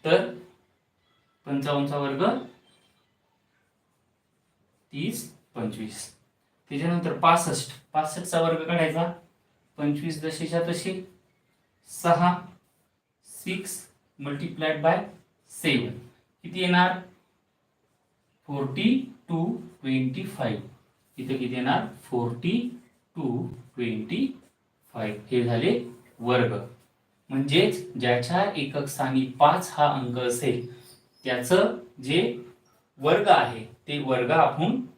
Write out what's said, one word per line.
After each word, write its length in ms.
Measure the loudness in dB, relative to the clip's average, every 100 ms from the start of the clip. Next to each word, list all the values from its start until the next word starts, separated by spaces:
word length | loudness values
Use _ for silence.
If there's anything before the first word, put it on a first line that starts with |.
तर 280 | 4 2 2 -10 -20 _ _ _ _ _ _ _ _ _
पंचावन्नचा 520 | -4 -4 0 0 0 -2
वर्ग 280 | -2 0 0 0 -8 _ _ _ _ _ _ _ _ _ _ _ _ _ _ _ _ _ _ _ _ _ _ _ _
तीस, 420 | -6 -4 -6 -12 -20 _
पंचवीस. 580 | -8 -6 -6 -10 -12 -16 _ _ _ _ _ _
त्याच्यानंतर 440 | -4 0 0 -2
पासष्ट, 580 | 2 4 4 2 -4 -6 -14 _
पासष्टचा 480 | -2 -2 -6 -2 2
वर्ग 220 | 2 0
काढायचा, 500 | 0 2 2 2 -2 -4 _ _ _ _ _ -2
पंचवीस 440 | -2 0 -4 -4
जशीच्या 400 | -6 -6 -2 0
तशी, 480 | 0 -2 -4 -6 -10 _ _ _ _ _ _ _ -20
सहा, 520 | -4 2 6 4 2 -6 -20 _ _ _ _ _ _
सिक्स 600 | _ -12 -8 -6 -8 -12 -16 _ _ -12
multiplied 600 | -8 -6 -8 -4 -2 2
by 140 | 2 2 -4 -16 _ _ _
सेवन. 440 | -4 0 0 -2 -8 -16 _ _ _
किती 160 | -10 -4
येणार? 320 | 2 4 4 2 -8 _ _ _ _ _ _ _ _ _ _ _ _ _ -10
फोर्टी 680 | -4 -4 2 4 4 0 -14 -4
टू 280 | 0 0 -4
ट्वेंटी 680 | -10 -10 -2 0 0 -2
फाईव्ह. 380 | -8 -6 -4 -4 -8 -20 _ _ _ -12
इथं 200 | -4 -4
किती 160 | -2
येणार? 420 | -2 0 0 -2 -12
फोर्टी 760 | -4 -2 -2 -2 0 0 -2 -10 _ _ _
टू 320 | -6 -4 -2 -6
ट्वेंटी 960 | -10 -16 -6 -4 -4 -4 -2 -2 -4 _ _ _ _ _
फाईव्ह. 260 | -8 -6 -8 -2
हे 120 | 0
झाले 420 | 2 2 2 2 -2 -16 -20 _
वर्ग. 380 | 2 4 4 -2 -8 -18 _ _ _ _ _
म्हणजेच 640 | -4 4 4 4 0 -8
ज्याच्या 580 | -4 0 2 2 0 0
एकक 300 | -2 -4 -4
स्थानी 360 | -6 -4 0 0
पाच 480 | -2 4 6 6 -4
हा 200 | 2 2
अंक 260 | 2 -4 -2
असेल, 600 | -2 0 0 -2 -6 -16 -20 -20 _ _
त्याचं 540 | -4 -4 4 6 6 0 -14 -14
जे 400 | 0 0 0 -4 -14 -20 _ _ _ -2
वर्ग 300 | 2 4 6
आहे, 380 | 6 4 -4
ते 340 | -12 -16 -8 -6
वर्ग 320 | 0 0 4
आपण 500 | 4 4 2 0 0 -4